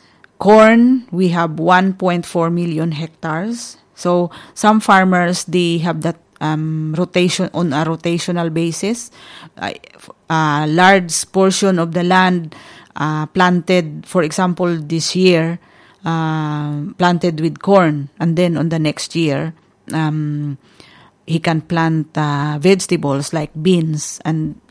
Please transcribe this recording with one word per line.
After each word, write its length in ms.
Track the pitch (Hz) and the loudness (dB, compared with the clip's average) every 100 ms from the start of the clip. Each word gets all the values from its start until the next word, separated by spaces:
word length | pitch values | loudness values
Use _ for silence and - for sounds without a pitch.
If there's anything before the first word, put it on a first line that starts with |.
| _ _ _ _ | _ _ _ _
Corn, 680 | 190 220 220 233 247 262 233 | 6 8 8 6 4 2 -2
we 180 | 175 180 | -2 0
have 300 | 170 170 156 | 0 -2 -2
one 340 | 165 180 190 | 2 4 2
point 320 | 190 180 175 165 | 0 -2 -2 -4
four 240 | 175 165 | -2 -2
million 420 | 170 175 156 165 | -2 -2 -2 -4
hectares. 840 | 147 160 _ 160 160 208 233 - - _ | -4 -8 _ -8 -6 -6 -8 -12 -18 _
So 380 | - 175 175 175 - - | -6 0 0 -2 -6 -20
some 260 | - 208 214 | 0 2 2
farmers, 640 | - 196 185 180 175 180 - | 4 4 4 2 0 -2 -2
they 320 | 180 170 170 | 0 0 0
have 220 | 170 156 | -2 -2
that, 160 | 160 165 _ _ | -4 -6 _ _
um, 540 | 156 156 156 156 156 165 | -4 -2 -4 -4 -4 -4
rotation, 520 | 180 180 180 - 180 | -2 0 0 0 -4
on 180 | - 175 | -2 -2
a 140 | 147 160 | 0 -2
rotational 680 | 160 175 170 - 170 165 | -2 -2 -4 -2 -4 -2
basis. 580 | 160 165 160 196 233 - - - - - - | -2 -4 -4 -4 -6 -8 -20 -20 -20 -20 -10
Uh, 160 | - - - | -10 -10 -20
f-, 160 | - - - _ | -20 -20 -20 _
a 360 | 160 156 147 151 | 0 0 0 0
large 640 | 160 185 196 175 160 - | 4 6 6 2 -6 -4
portion 480 | 190 190 185 202 180 | 2 2 2 0 0
of 140 | 170 | -2
the 100 | 170 | -2
land, 520 | 175 185 185 180 160 - - - - - | 2 2 2 0 -4 -16 -20 -20 -20 -6
uh, 280 | 151 151 151 | -4 -4 -4
planted, 760 | 180 180 180 170 180 160 151 - | 2 2 2 2 0 0 -10 -4
for 180 | 185 | -2
example, 520 | 156 156 185 170 175 170 | -2 0 -2 0 -2 -2
this 380 | 147 165 156 185 | -4 -4 -2 2
year, 440 | 185 170 165 170 _ _ _ _ | 4 4 0 -6 _ _ _ _
uh, 800 | 175 165 160 156 151 151 147 147 151 - | -6 -2 -2 -2 -4 -4 -4 -6 -8 0
planted 420 | 175 175 175 156 | 0 2 -2 -2
with 200 | 160 147 | -4 -4
corn, 500 | - 196 170 147 139 _ | 2 4 4 0 -6 _
and 160 | 170 165 | -2 0
then 220 | 175 156 | 0 0
on 100 | 165 | -2
the 100 | 165 | 0
next 360 | 151 - - 165 | -2 -4 -6 -2
year, 380 | 160 139 160 - _ _ - | -2 -2 -6 -10 _ _ -8
um, 640 | 156 156 156 151 147 147 139 _ _ - - _ _ - | -4 -2 -2 -4 -4 -6 -8 _ _ -20 -20 _ _ -6
he 140 | 160 | -2
can 220 | 175 160 | 0 -2
plant, 560 | - 165 165 160 151 - | -2 -2 0 0 -2 -4
uh, 400 | 151 143 151 151 | -2 -2 -4 0
vegetables 720 | 170 190 - 170 143 139 143 | 2 2 0 -2 0 -2 -4
like 200 | 160 151 156 | -6 -6 -2
beans, 580 | 160 175 160 151 - - 156 | 2 2 0 -4 -8 -8 -4
and 340 | 160 156 - _ | -4 -4 -8 _